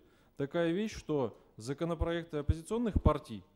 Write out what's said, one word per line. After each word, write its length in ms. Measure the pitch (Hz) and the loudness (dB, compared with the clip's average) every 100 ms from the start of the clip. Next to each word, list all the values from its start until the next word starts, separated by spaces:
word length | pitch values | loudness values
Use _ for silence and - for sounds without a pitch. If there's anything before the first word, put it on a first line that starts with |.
| - _ _ - | -18 _ _ -4
такая 360 | 139 170 170 | -2 2 2
вещь, 240 | 175 214 - | 2 -2 -4
что 440 | - 151 117 - - - | -2 0 0 -2 -18 -10
законопроекты 800 | 113 143 170 160 165 170 165 151 | -8 -4 -2 -2 -2 -4 -4 -2
оппозиционных 640 | 147 160 165 226 240 - | 0 -2 -2 -2 0 4
партий 420 | - 147 - 107 - | 4 4 0 -10 -12